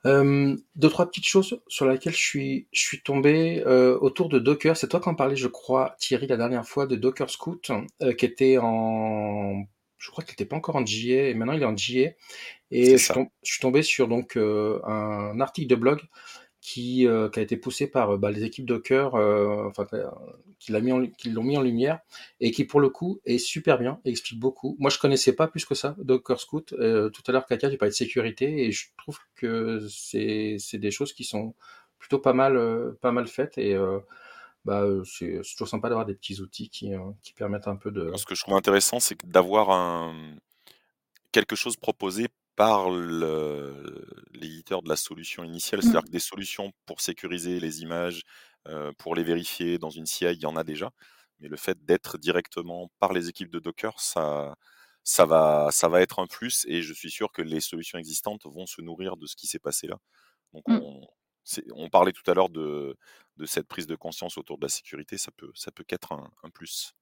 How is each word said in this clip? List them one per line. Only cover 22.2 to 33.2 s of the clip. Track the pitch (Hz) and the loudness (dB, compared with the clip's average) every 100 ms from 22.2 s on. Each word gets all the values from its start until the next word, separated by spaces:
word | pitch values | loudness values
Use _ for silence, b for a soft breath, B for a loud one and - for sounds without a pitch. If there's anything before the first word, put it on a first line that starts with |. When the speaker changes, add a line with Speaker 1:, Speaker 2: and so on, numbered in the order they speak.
| B B | B B
Speaker 1:
et | 117 | 0
qui, | 113 | 0
pour | - 147 | 2 4
le | 135 | 4
coup, | - 180 202 | 2 -6 -6
est | - 120 | -2 -2
super | - 160 160 127 | -2 -2 2 2
bien, | 123 147 | 2 -4
et | 131 | -6
explique | 113 - 117 | -6 -8 -2
beaucoup. | 131 - 131 151 | -2 -2 -8 0
Moi, | 139 | 2
je | - | 4
connaissais | 143 139 - | 4 6 4
pas | - 160 | 4 0
plus | 165 | -2
que | - 135 | -6 -4
ça, | 143 151 | -4 -6
Docker | 131 127 - 123 | 0 0 2 -4
Scout. | - 151 160 | -4 -8 -8
Euh, | - 113 110 107 | -2 2 2 0
tout | - - | -4 0
à | |
l'heure, | 127 - | 0 0
Katia, | 117 139 | -2 0
tu | 139 | 2
parlais | 104 | 0
de | |
sécurité, | - 120 127 113 107 135 151 | 0 -2 0 -2 -2 -2 0
et | 117 | -2
je | 98 - - | -2 -10 -16
trouve | - 147 _ _ | -16 -16 _ _
que | 117 113 113 110 104 | -4 -2 -4 -4 -8
c'est, | - - 107 107 107 107 104 | -14 -8 -4 -2 -2 -4 -6
c'est | - 110 | -8 -6
des | 104 | -4
choses | - 143 | -4 -6
qui | - | -8
sont | 123 107 113 - B B B _ | -8 -6 -8 -12 B B B _
plutôt | - 135 | -4 2
pas | 139 | 4
mal, | 127 135 131 | 4 4 4
euh, | 117 113 123 - | 2 -2 -4 -2
pas | 123 | 0
mal | 120 | 0